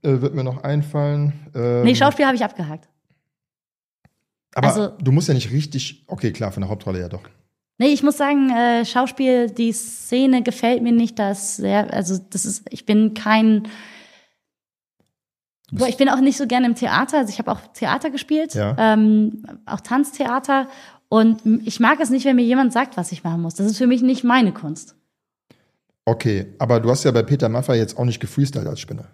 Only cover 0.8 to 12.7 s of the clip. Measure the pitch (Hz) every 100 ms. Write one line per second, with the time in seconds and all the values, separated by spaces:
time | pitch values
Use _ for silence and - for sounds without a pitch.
0.8 | 147 151 143 147 147 147 - 120 120 120
1.8 | 226 240 277 285 269 247 208 - 156 156
2.8 | _ _ _ _ _ _ _ _ _ _
3.8 | _ _ _ _ _ _ _ - 139 214
4.8 | 202 - 131 143 160 131 107 135 151 135
5.8 | - - _ 196 110 - 104 98 98 104
6.8 | - 92 87 90 - _ _ _ _ _
7.8 | 262 294 285 285 285 285 269 233 240 233
8.8 | 233 247 247 247 262 247 240 - 233 220
9.8 | - - - 247 269 254 214 196 233 247
10.8 | 240 233 233 226 202 196 - - 196 202
11.8 | 208 - 180 190 185 185 220 202 -